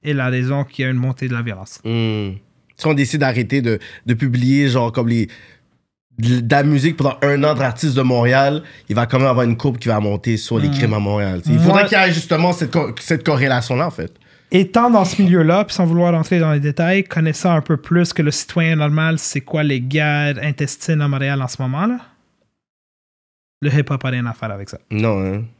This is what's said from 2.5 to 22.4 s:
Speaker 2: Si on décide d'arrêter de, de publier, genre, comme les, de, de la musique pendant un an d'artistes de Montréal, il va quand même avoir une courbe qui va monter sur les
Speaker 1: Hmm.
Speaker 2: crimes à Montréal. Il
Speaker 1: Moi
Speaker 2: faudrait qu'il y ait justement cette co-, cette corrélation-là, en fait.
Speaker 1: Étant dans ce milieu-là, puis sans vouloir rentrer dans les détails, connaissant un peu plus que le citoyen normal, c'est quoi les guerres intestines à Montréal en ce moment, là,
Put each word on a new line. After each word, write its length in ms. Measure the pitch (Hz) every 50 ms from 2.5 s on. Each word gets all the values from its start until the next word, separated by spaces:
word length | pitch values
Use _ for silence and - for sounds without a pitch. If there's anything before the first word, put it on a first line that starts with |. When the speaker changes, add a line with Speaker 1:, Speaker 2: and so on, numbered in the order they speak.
| _ _ _ _ _
Speaker 2:
Si 100 | _ -
on 80 | 156 156
décide 260 | 139 139 117 - 156
d'arrêter 400 | 143 131 123 120 120 - 135 139
de, 200 | 123 117 110 98 - - - - _
de 80 | - 120
publier, 540 | 113 127 135 123 123 123 127 135 139 143 135
genre, 240 | 123 131 120 117 113
comme 160 | 131 120 117
les, 180 | 117 117 107 - - - - - - _ _ _ _ _ _ _ _ _ _ _ _ -
de, 180 | 113 117 123 123
de 160 | 117 113 135
la 80 | 143 143
musique 340 | 147 151 139 131 165 165
pendant 220 | - 139 139 127 - -
un 200 | 143 143 143 139
an 120 | 151 151
d'artistes 420 | 123 135 127 117 117 - 156 127
de 60 | 135 131
Montréal, 600 | 127 127 120 120 123 127 135 139 139 143 151 170 - - - _ _
il 60 | -
va 120 | 104 120
quand 120 | 113 131 131
même 80 | 135
avoir 180 | 135 127 120 127
une 100 | 117 117
courbe 220 | 117 - 143 120 117
qui 100 | - 117
va 100 | 110 107
monter 380 | 104 104 101 104 - 117 113
sur 240 | 110 - - 117 143
les 80 | 147 147
Speaker 1:
Hmm. 60 | 143
Speaker 2:
crimes 200 | 135 123 110 107
à 60 | 107
Montréal. 420 | 104 98 104 104 101 98 92 90 85
Il 80 | 151 151
Speaker 1:
Moi 80 | 160 165
Speaker 2:
faudrait 220 | 180 190 202 202
qu'il 120 | 202 220 196
y 20 |
ait 120 | 190 180 165
justement 400 | 160 160 - 262 240 170 180 175
cette 180 | 175 165 127
co-, 240 | - 175 151 - 113 -
cette 240 | - - 165 156 -
corrélation-là, 600 | - 151 131 131 135 131 123 117 - 127 123 160 175
en 20 |
fait. 220 | - - 82 85 - _ _ _ _ _ _ _
Speaker 1:
Étant 380 | - 185 190 185 - 233 240 247
dans 160 | 233 214 190
ce 160 | 175 - -
milieu-là, 440 | 202 180 180 180 160 156 170 196 208
puis 80 | 202 -
sans 100 | - 180
vouloir 300 | 165 165 170 175 175 170
rentrer 240 | 165 160 - 190 175
dans 140 | 165 156 151
les 80 | 147
détails, 440 | 143 147 143 - 170 170 185 196 190
connaissant 480 | 190 - 170 160 160 151 - - 185 170
un 60 | 160
peu 160 | 143 - 165
plus 380 | 143 - - 170 170 175 170 -
que 80 | - 160
le 80 | 147
citoyen 460 | 147 - - - - 175 165 160 160
normal, 420 | 156 151 147 147 156 160 160 165 156
c'est 240 | - - - 147 131
quoi 200 | - - 160 151
les 160 | 147 139 131 123
guerres 560 | 131 139 156 156 151 147 147 147 147 143 120 113
intestines 600 | 151 139 - 147 131 - - - - 165 151 147
à 40 | 143
Montréal 340 | 139 135 139 139 143 139 131
en 60 | 127
ce 120 | - -
moment, 240 | 135 127 131 147 185
là, 140 | 226 247 247 - - _ _ _ _ _ _